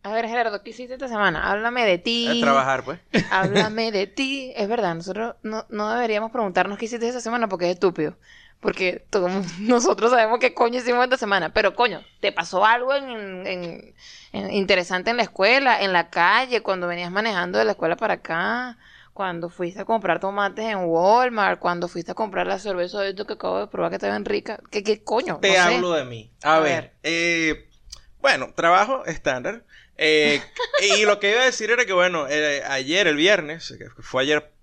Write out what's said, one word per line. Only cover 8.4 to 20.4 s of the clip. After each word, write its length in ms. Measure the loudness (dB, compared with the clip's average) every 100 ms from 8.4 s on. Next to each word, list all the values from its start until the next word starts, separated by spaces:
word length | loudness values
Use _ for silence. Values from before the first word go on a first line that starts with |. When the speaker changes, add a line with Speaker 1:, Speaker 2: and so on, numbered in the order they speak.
| -20 _
Speaker 1:
Porque 460 | -6 -2 -4 -4 _
todo 180 | -2 0
mu-, 160 | -2 -6
<laughs> 60 | -6
nosotros 500 | 2 2 4 2 4
sabemos 280 | 4 4 2
qué 140 | 0
coño 240 | 2 0 2
hicimos 260 | 0 2
esta 140 | 2 2
semana. 340 | 2 0 2
Pero, 220 | 2 2
coño, 260 | 2 0 0 -12 _
¿te 120 | -2
pasó 320 | -2 -2 2
algo 300 | 4 4 2
en, 520 | -2 -4 -10 -10 -8 -8
en, 480 | -8 -8 -12 -20 _ -20 -20 -12
en, 180 | -10 -4
interesante 580 | -2 2 2 2 -2 -2
en 80 | 0
la 60 |
escuela, 560 | -2 2 4 4 4 2
en 100 | 2
la 160 | 2 2
calle, 520 | 2 4 4 2 -2
cuando 240 | -2 -4 -4
venías 240 | -6 -4
manejando 480 | -2 -2 -2 0 0
de 80 | 0
la 60 |
escuela 240 | 0 -2 -2
para 180 | -2
acá? 640 | -2 -4 -4 -2 -4 -6 -14 -20 -20 -20
Cuando 380 | -8 -6 -6 -10
fuiste 300 | -6 -8 -6
a 40 |
comprar 360 | -2 -2 0 -2
tomates 440 | -2 -2